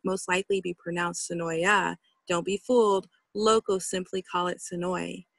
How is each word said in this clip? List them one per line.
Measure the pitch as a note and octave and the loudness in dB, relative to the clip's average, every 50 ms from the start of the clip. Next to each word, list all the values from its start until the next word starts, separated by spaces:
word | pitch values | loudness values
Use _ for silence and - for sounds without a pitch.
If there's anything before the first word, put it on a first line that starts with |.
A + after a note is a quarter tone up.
| _ | _
most | F#3+ F#3 F#3+ - | -2 -4 -4 -2
likely | - F3+ F#3 G3 _ G3+ G3 | -2 -2 -2 0 _ -2 -2
be | F3+ F3+ F3 | -2 -4 -8
pronounced | _ _ E3+ E3+ F3 F3 F3 F3 - - - | _ _ -6 -4 -2 -2 -2 -4 -6 -8 -6
Sonoy, | F3 E3+ E3+ E3 D#3+ D#3+ E3+ F#3+ G#3 G3+ F3 E3+ E3+ - _ _ _ _ _ | -6 -4 -4 -4 -2 0 2 4 4 4 2 0 -4 -6 _ _ _ _ _
don't | - F3+ E3+ F3 | -2 -2 -2 0
be | F3+ G3 | -2 -4
fooled. | G3+ _ - B3+ B3 A3+ G#3 G3 F#3+ - - _ _ _ _ _ | -4 _ 2 4 6 6 6 4 2 0 -4 _ _ _ _ _
Locals | G#3 G#3+ A3 A3 A3 A3 - G3+ F#3+ F3 | 0 4 4 4 4 4 2 -2 -2 -2
simply | - - F#3 F#3 - - F#3+ | -4 -4 -4 -6 -4 -6 -8
call | F#3 - - F3+ F3 | -8 -4 -2 -2 0
it | F3+ F3+ F3+ | 0 -2 -6
Sonoy. | - - F#3 F3 F3 F3+ F#3 F3 E3+ F3 F3 F#3 F3+ _ _ | -10 -10 -6 -4 -2 -2 -2 -2 -4 -6 -8 -10 -14 _ _